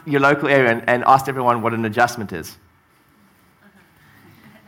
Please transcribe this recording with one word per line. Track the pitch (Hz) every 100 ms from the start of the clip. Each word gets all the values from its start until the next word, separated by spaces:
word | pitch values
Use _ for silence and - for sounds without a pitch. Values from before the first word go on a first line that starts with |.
| -
your | 143
local | 139 143 143
area | 139 127
and, | 117 -
and | 123 -
asked | 135 135
everyone | 131 123 120
what | 113
an | 113 113
adjustment | 107 120 - 104
is? | 85 78 - _ _ _ _ _ _ _ _ _ _ _ _ _ _ _ _ - _ 214 -